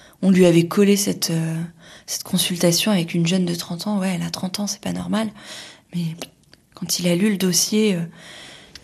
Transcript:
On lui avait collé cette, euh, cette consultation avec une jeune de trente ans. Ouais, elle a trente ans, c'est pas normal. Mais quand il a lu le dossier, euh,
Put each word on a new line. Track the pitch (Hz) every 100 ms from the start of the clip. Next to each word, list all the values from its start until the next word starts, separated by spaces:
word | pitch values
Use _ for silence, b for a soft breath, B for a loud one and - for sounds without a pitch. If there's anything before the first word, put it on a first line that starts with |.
| b b
On | 190
lui | 185 175
avait | 170 170
collé | 202 202 202
cette, | 202 170 -
euh, | 165 165 165 170 - B B B
cette | -
consultation | - 180 - 175 175 175 220
avec | 190 165
une | 170 165
jeune | 190 175
de |
trente | 170 - 170 208
ans. | 202
Ouais, | 190 170
elle | 170
a |
trente | - 185 185
ans, | 202
c'est | -
pas | 185
normal. | 175 180 202 220 - B B B B _
Mais | 175 165 165 - _ _ - _
quand | - 175 -
il | 175
a | 175
lu | 214
le | 190
dossier, | 185 160 - 214 220 175
euh, | 170 B B B B B B B